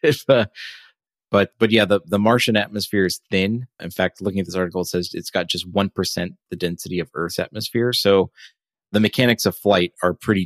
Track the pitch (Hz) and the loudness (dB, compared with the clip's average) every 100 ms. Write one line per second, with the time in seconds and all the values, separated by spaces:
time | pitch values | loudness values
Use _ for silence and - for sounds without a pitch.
0 | 156 147 - 131 104 - - - - _ | 0 0 2 2 2 -6 -18 -18 -20 _
1 | _ _ _ 101 98 - 113 110 101 101 | _ _ _ 0 0 0 2 4 4 2
2 | - 101 107 120 120 107 104 104 - 101 | 0 0 2 2 2 0 -2 -6 -4 0
3 | 95 - - 98 98 117 127 _ 87 - | 0 -2 -4 0 0 -2 -6 _ -14 -2
4 | 92 - 98 95 87 92 90 87 87 90 | -2 -2 -4 -4 -4 -2 -4 -2 -4 -4
5 | 90 - - 95 90 85 90 87 98 - | -4 -8 -6 -6 -4 -6 -4 -2 0 -2
6 | 92 - 87 - _ 90 87 87 - 90 | -4 -4 -6 -10 _ -6 -6 -6 -6 -6
7 | 82 - 82 - 87 107 110 123 120 120 | -6 -6 -6 -6 -6 -8 -6 -2 -2 0
8 | 101 98 95 - - _ _ _ _ 104 | 2 2 2 -4 -20 _ _ _ _ 0
9 | 107 - 123 117 104 - 104 98 87 - | 2 4 2 4 0 -2 2 2 2 0
10 | 90 - - 101 | -2 -2 0 0